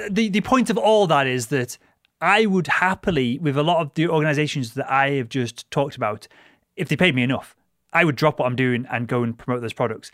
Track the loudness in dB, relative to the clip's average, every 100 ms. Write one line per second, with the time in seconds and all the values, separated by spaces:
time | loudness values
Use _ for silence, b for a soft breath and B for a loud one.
0 | -4 -2 0 0 2 2 2 2 4 4
1 | 4 2 2 -2 -2 -2 -2 -8 _ _
2 | _ -4 0 2 4 2 0 0 0 -2
3 | -2 0 0 -2 -2 0 0 0 -2 -2
4 | 0 0 0 0 -2 -4 -6 -6 0 2
5 | 2 0 -4 -4 -4 -6 -6 -2 -2 -2
6 | -4 -4 -12 b b b b -10 -4 2
7 | 2 2 0 -2 -6 _ _ _ _ 2
8 | 2 4 2 2 -2 0 0 0 -2 -6
9 | -2 -2 -2 -4 -4 -4 -4 -2 -4 -4
10 | -14